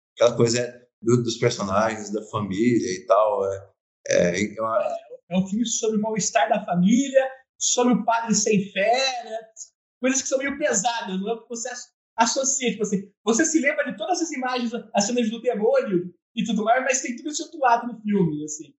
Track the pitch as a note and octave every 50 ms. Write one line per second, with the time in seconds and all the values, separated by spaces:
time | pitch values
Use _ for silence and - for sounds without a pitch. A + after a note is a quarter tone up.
0 | _ _ _ - A2+ A#2+ A#2 - A#2+ A2+ A#2 B2 B2 A#2+ - - - _ _ _
1 | - A2+ B2 B2 A#2 A2+ A2+ - B2 A#2+ - - G#2+ G2 F#2+ G2+ A2 A2+ A2 G#2
2 | G#2 G2+ G#2 A2 - - - G#2+ G2+ F#2+ F2+ G2 A2+ B2 A#2+ G#2+ F#2 F2+ F#2 -
3 | - - F#2+ G2+ A2 G#2+ G#2 G2 G2 G2 G2 G2 G2 - _ _ _ _ _ _
4 | _ - F#2 F2+ F2+ F2 F2 F#2 G#2 G#2 - A2 A2+ A2 - - - - - -
5 | - - - - _ _ E3+ F#3+ F#3+ F#3+ G3 A3 A#3+ A#3 - - A#3 A3 A3 G#3
6 | G#3 A3 A3 G#3+ - - - G#3+ - - A3+ G3+ - - F3+ F3 F3+ G3 A#3+ -
7 | C#4 C4+ C4 C4+ C4 C4 - - _ _ _ _ - - - B3 B3 B3 B3 F#3
8 | - - A3+ A3+ A3+ A3 G#3 - - A#3 G#3+ F#3+ - - - F#3+ G3 A3 A#3+ C4
9 | C4+ C4 B3+ A#3+ A3+ A3 A3 - F#3+ - _ - - - _ _ _ _ _ _
10 | A#3+ C4 C4 - - - C#4 B3+ C4+ C#4+ C#4 - D4+ C#4+ A#3+ - - A#3+ A#3 A3+
11 | - G3 F#3 F#3 G3 G#3+ A#3 A#3 - _ B3 A#3 - B3 A#3+ - - - _ _
12 | _ _ _ - A#3 A#3 - C#4 C4+ C4 - - B3 A#3 - - G#3+ F#3+ G#3 F#3
13 | - - _ _ _ G#3 A#3 - D#4+ D4+ - D#4+ B3 C#4 E4 D#5 - B3 - -
14 | - F#4 F4+ E4 E4 D4 D4 C4 B3+ B3+ B3+ B3 A#3+ A3+ A#3+ A3 - - - G3+
15 | G#3 - A#3+ B3 A#3+ G#3+ A3+ G3 - B3 A3+ G3+ G#3 A#3 C#4 C4+ A#3+ G#3+ F#3+ F3
16 | F3+ F3+ - _ _ _ _ A#3 G3 - A#3 G3 G#3+ A3 A#3+ B3+ B3+ C#4 B3+ -
17 | - C4 A#3 - - D#4 D4+ - D#4 - - D#4 C4+ B3 A#3 A#3 A#3 A#3+ A#3+ -
18 | - G#3 G3+ G3 F3 D#3+ D3+ D3 D3+ D3+ - D#3 D3+ - _